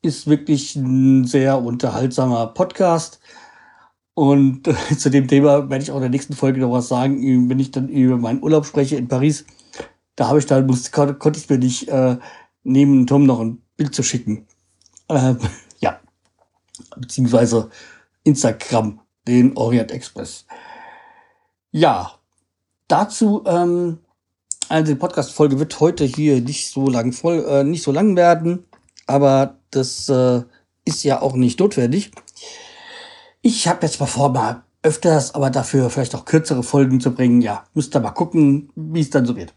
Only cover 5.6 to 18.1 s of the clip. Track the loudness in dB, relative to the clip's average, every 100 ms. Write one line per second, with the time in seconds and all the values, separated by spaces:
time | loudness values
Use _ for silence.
5.6 | 0 -6 -6 -6 -4 -4 -6 -4 -2 0
6.6 | 0 -2 -2 -2 0 -2 2 2 2 0
7.6 | -2 -4 -4 2 2 2 -2 -2 2 0
8.6 | 0 -2 -2 -2 -4 0 0 -2 -10 _
9.6 | _ -20 -20 _ _ -6 0 2 4 2
10.6 | 2 0 -2 -2 0 0 -2 -4 -2 0
11.6 | 0 -2 -4 0 0 -2 -8 -20 _ _
12.6 | 0 2 6 4 4 4 4 2 -2 -8
13.6 | _ -6 -6 -2 -4 -4 -6 -8 _ _
14.6 | _ _ _ _ _ 0 2 0 -4 -8
15.6 | _ _ -6 -6 _ _ _ _ _ _
16.6 | _ -20 -20 -18 -12 -2 2 2 2 0
17.6 | -4 -16 -20 -20 _